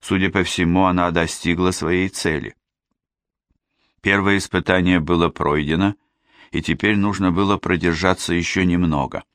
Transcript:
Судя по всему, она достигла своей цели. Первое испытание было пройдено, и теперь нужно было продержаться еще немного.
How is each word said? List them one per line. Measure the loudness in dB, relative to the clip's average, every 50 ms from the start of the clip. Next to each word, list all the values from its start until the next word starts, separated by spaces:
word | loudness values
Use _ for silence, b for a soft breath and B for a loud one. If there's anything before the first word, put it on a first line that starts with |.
Судя | -4 -2 -2 0 0 0
по | 0 0 -2
всему, | -2 -2 -2 0 0 2 2 2
она | 2 2 2 0 0
достигла | 0 0 -2 -2 -4 -6 -4 -2 -2 0 0 -2 -2
своей | -2 -2 -2 -2 -2 -2 -4
цели. | -6 -4 -4 -4 -4 -4 -6 -10 -16 _ _ _ _ _ _ _ _ _ _ _ _ _ _ _ _ _ _ _ _ _ _ _ _ _ _ _ _ _
Первое | 0 2 2 2 4 2 2 0
испытание | 0 0 -2 -2 0 2 2 2 4 4 2 2
было | 2 0 0 2 2 0
пройдено, | 0 -2 -2 0 0 0 0 0 0 2 2 0 0 b b b b b b b b b b b b
и | -8 -4
теперь | -4 -4 -2 0 0 0
нужно | 2 0 -2 -2 0 0 0 2
было | 2 2 0 0 -2
продержаться | 0 -2 -2 0 2 0 0 2 2 0 0 0 0 -2 -2
еще | -2 -2 -2 0 0 2
немного. | 2 2 2 2 2 0 0 -2 -4 -6 -10 -12 _ _